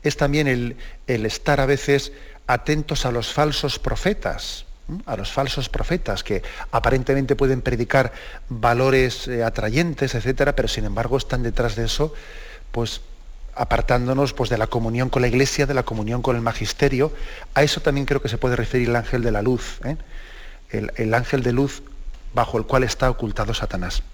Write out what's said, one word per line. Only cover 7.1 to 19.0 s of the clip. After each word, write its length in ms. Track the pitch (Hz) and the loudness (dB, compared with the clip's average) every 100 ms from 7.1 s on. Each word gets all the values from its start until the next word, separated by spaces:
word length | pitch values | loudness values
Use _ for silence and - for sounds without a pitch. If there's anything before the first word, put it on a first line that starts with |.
| 139 131 | 2 2
pueden 260 | 135 135 131 | 2 4 2
predicar 520 | 123 117 117 135 123 - - - - | 0 0 4 4 4 -2 -14 -12 -10
valores, 760 | 120 117 117 135 135 123 - - | 0 2 4 6 6 4 0 -4
eh, 160 | 120 | 0
atrayentes, 720 | 113 - 107 127 170 147 135 | 0 0 0 2 0 0 0
etcétera, 400 | 120 117 131 143 | 0 0 2 2
pero 140 | 135 113 | 2 0
sin 160 | - | 0
embargo 320 | 107 101 117 131 | -2 0 0 0
están 260 | - 127 | 0 0
detrás 320 | 117 110 120 | 0 2 0
de 120 | 110 110 | 0 -2
eso, 280 | - 151 - - - - - - | 0 -2 -4 -14 -16 -16 -16 -6
pues, 300 | 120 113 - - - - - - - | -4 -4 -6 -12 -16 -16 -14 -12 -6
apartándonos, 760 | 127 - - 123 123 131 139 | 0 0 4 2 4 2 0
pues, 160 | - 117 | 0 0
de 100 | 117 | 0
la 100 | 110 | 0
comunión 420 | 120 113 117 127 | 0 0 0 2
con 120 | 127 | 2
la 60 | 123 | 4
Iglesia, 380 | 127 131 - 139 | 4 2 2 2
de 80 | |
la 80 | 135 | 0
comunión 400 | 117 110 107 123 | 0 -2 -2 0
con 140 | 123 120 | 2 2
el 60 | |
magisterio. 680 | 117 - 107 - 143 127 156 - - - - | 0 -2 -4 2 2 4 0 0 -8 -8 -2
A 100 | - | 2
eso 160 | 147 - | 4 4
también 260 | 156 139 131 | 2 2 2
creo 160 | 135 | 0
que 60 | 120 | 0
se 100 | 113 | 0
puede 160 | 127 | 2
referir 340 | 120 110 127 120 | 2 2 2 2
el 80 | |
ángel 260 | 120 | 2